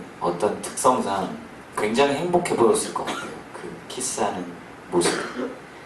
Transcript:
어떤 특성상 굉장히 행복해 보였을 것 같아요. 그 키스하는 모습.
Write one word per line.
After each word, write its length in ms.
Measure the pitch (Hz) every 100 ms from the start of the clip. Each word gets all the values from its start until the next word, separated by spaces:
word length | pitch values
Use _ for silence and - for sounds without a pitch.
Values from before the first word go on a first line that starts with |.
| - -
어떤 400 | - - 104 95
특성상 720 | - - 131 120 101 98 85 - - - - -
굉장히 360 | 107 117 143 139
행복해 400 | 180 175 - -
보였을 380 | 113 - -
것 120 | - -
같아요. 260 | - - - -
그 180 | - 87 - -
키스하는 560 | - - - 104 92 85 - - - -
모습. 220 | 87 82 - - 123 127 - - -